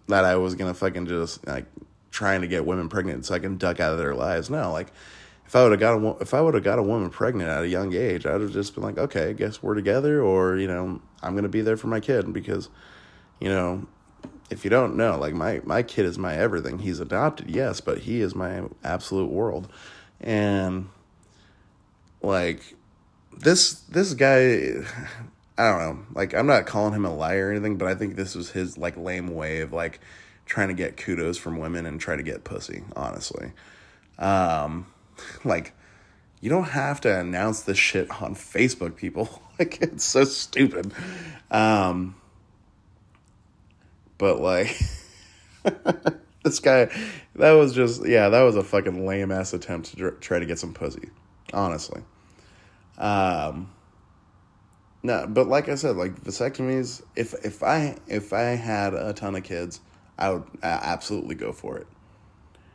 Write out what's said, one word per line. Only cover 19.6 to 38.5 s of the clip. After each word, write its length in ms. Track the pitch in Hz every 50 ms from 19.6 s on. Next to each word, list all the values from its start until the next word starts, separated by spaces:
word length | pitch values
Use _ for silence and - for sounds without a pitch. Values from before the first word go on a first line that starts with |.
| 95 98 - - - - - - - _ _ -
And, 680 | - 113 110 104 104 101 101 98 95 92 92 92 95 95 - _ _ _ _ _ _ _ _ _ _ _ _ _ _ _ _ _ _ _ _ _ _ _ _ - -
like, 520 | 98 98 92 87 85 82 78 - - - - _ _ _ _ _ _ _ _ _ _ -
this, 380 | - - 151 180 180 - - - - -
this 320 | - - 170 202 190 147
guy, 680 | 120 139 135 135 131 127 127 117 87 67 65 60 - - - - 120 113 - - 117 117 - - _ _ _ - -
I 120 | 117 110
don't 80 | 98 87
know, 200 | 82 80 71 65 - - -
like, 200 | - 98 92 -
I'm 120 | 87 123
not 200 | 147 139 107 87
calling 280 | - - 104 104 104 104
him 100 | 104 101
a 100 | 90 80
liar 340 | 76 78 80 92 98 95 98
or 20 | 104
anything, 240 | 104 104 107 101
but 100 | 92 92
I 80 | 92 95
think 220 | 92 110 98 90
this 180 | 87 95 92 -
was 160 | 90 85 -
his, 280 | - 95 92 90 - 71
like, 180 | 87 87 80
lame 380 | 85 85 92 90 90 87 90 85
way 260 | 82 78 78 80 80
of, 120 | 78 76 80
like, 280 | 85 85 82 - - - - - - - - _ _ _
trying 220 | - - 113 101 95
to 60 | 90
get 220 | 90 87 - -
kudos 400 | - - - 90 85 82 82 87
from 220 | - - 82 82 80
women 260 | 78 80 85 85 82
and 160 | 82 73 82
try 160 | - - 80
to 60 | 71 65
get 200 | 69 65 - -
pussy, 400 | - - 50 - - 50 50 50 - -
honestly. 560 | - 69 55 50 - - - - - - - - - - - - - - - - _ _ _ _ -
Um, 680 | - 98 98 95 92 85 80 78 73 76 78 85 92 - _ _ _ _ - - - - - - -
like, 300 | 127 90 85 - - - _ _ - - _ _ _ _ _ _ _ _ -
you 80 | - 117
don't 220 | 156 185 180 151
have 320 | 127 139 139 143 143 - -
to 180 | 117 98 92
announce 400 | 87 87 90 90 101 110 110 -
this 160 | - - 95
shit 340 | - - - - 95 87 - - - 95
on 120 | - 98
Facebook, 640 | - - -